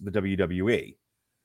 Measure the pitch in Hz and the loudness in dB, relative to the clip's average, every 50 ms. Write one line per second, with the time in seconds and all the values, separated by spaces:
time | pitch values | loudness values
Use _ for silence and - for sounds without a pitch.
0 | 95 101 92 107 95 98 95 92 92 82 90 90 92 113 139 - - - - _ | -10 -4 -2 -2 0 0 2 0 0 0 0 0 2 2 2 0 0 -6 -16 _
1 | _ _ _ _ _ _ _ _ | _ _ _ _ _ _ _ _